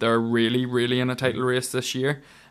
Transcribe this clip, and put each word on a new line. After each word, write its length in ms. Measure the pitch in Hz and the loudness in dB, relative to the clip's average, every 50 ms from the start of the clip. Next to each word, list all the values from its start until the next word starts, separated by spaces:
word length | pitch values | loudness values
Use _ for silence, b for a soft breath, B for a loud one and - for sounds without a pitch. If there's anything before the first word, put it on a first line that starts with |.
they're 180 | 110 117 117 117 | 2 2 2 2
really, 460 | 117 117 117 117 113 113 120 127 127 | 2 2 2 2 2 2 2 0 0
really 320 | 123 123 123 120 120 127 127 | 0 0 0 0 2 0 0
in 120 | 127 127 | 0 -2
a 40 | 127 | -2
title 280 | 123 131 127 120 - 127 | -2 -2 -2 -2 0 0
race 280 | 127 123 127 127 - | 0 0 0 -2 -2
this 240 | - 131 127 - - | -4 -4 -4 -4 -4
year, 280 | 127 131 139 147 143 B B B B B B | -2 -2 -2 -2 -4 B B B B B B